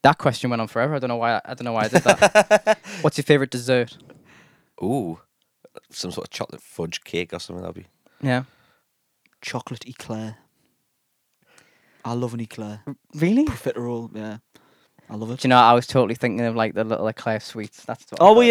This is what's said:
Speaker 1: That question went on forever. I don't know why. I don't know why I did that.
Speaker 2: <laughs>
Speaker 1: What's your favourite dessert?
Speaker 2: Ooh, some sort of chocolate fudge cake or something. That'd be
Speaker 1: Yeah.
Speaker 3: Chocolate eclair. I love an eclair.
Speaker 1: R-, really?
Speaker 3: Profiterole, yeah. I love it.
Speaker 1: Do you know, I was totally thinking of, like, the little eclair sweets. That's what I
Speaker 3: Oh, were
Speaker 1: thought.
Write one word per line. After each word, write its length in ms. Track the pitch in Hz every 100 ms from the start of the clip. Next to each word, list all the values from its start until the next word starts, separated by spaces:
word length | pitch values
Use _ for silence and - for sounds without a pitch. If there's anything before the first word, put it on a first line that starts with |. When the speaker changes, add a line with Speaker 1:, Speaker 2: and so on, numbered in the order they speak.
Speaker 1:
That 160 | 135 156
question 320 | 147 120 127
went 120 | 117
on 60 | 110
forever. 280 | 117 131 147
I 40 |
don't 80 | 123
know 60 | 117
why. 220 | 117 113 -
I 80 |
don't 100 | 123
know 80 | 120
why 120 | 113 107
I 20 |
did 140 | 123
that. 760 | - - 202 214 196 214 - 220 -
Speaker 2:
<laughs> 100 | 196
Speaker 1:
What's 160 | 160 -
your 60 |
favourite 280 | 139 147 135
dessert? 460 | 123 120 127 117 - - - _ - _ _ _ -
Speaker 2:
Ooh, 380 | 92 139 92 82 _ _ _ _ _ - _
some 200 | - 90
sort 160 | - -
of 40 |
chocolate 300 | - - -
fudge 420 | - - 82 -
cake 280 | - - 90
or 60 | 87
something. 220 | - 87
That'd 140 | 90 87
be 40 | 95 _ _ _
Speaker 1:
Yeah. 220 | - 127 131 _ _ _ _ _ _ _ _ _
Speaker 3:
Chocolate 440 | - 123 - 120 -
eclair. 500 | 131 - 110 110 107 _ _ _ _ _ _ _ _ _ _ _ _ _ _ _ _ 113
I 80 |
love 200 | 120 123
an 80 | 117
eclair. 400 | 110 - 107 107 120
Speaker 1:
R-, 100 | 139 _ 151
really? 300 | 165 233 302
Speaker 3:
Profiterole, 640 | - 135 - 120 117 117
yeah. 240 | 107 107 110 _ _ _ _ _ _ _
I 60 | 107
love 160 | 110
it. 80 | 127
Speaker 1:
Do 60 | 131
you 20 |
know, 80 | 123
I 160 | 117
was 120 | 120 -
totally 280 | 135 107 113
thinking 300 | 123 104 117
of, 100 | 113
like, 180 | 113
the 100 | 101
little 240 | 110 113 110
eclair 320 | - - 110
sweets. 440 | - 113 104 - -
That's 200 | 110 _
what 120 | -
I 40 | 180
Speaker 3:
Oh, 80 |
were 100 | 220
Speaker 1:
thought. 40 | 240